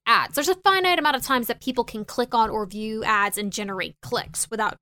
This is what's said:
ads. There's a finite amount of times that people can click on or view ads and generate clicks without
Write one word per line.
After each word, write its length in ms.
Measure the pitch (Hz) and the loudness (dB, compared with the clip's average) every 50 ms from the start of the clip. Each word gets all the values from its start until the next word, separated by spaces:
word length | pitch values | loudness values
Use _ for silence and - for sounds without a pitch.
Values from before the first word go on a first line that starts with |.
| - | 2
ads. 280 | 226 233 180 131 - - | 4 4 4 2 0 -2
There's 160 | 285 294 349 | 0 2 0
a 40 | 370 | 2
finite 420 | - - 392 381 381 370 359 349 339 | 4 4 4 4 6 4 4 2 4
amount 180 | 294 302 277 | 2 2 0
of 60 | 254 | 0
times 240 | - - 269 247 233 | 0 0 0 0 0
that 160 | - 226 - | -2 -6 -6
people 200 | - 262 247 247 | -4 -4 -2 -2
can 220 | 233 - - 220 208 | -2 -4 -4 -10 -10
click 300 | - - - 240 240 247 | -6 -2 -2 -2 0 2
on 160 | 226 220 214 | 2 2 2
or 160 | - 214 208 | 0 -4 -4
view 360 | 185 202 214 214 220 220 220 - | -6 -8 -8 -8 -6 -6 -4 0
ads 340 | - 214 202 202 202 196 202 | 2 2 2 2 0 -2 -4
and 120 | 208 202 | -6 -4
generate 440 | - 208 208 196 196 190 165 - - _ | -6 -6 -6 -6 -6 -6 -6 -8 -8 _
clicks 480 | - - 247 208 - - - - - - | -8 -4 -4 -4 -4 -4 -6 -6 -6 -4
without 260 | 233 220 214 - - - | -2 -2 -2 -2 -4 -8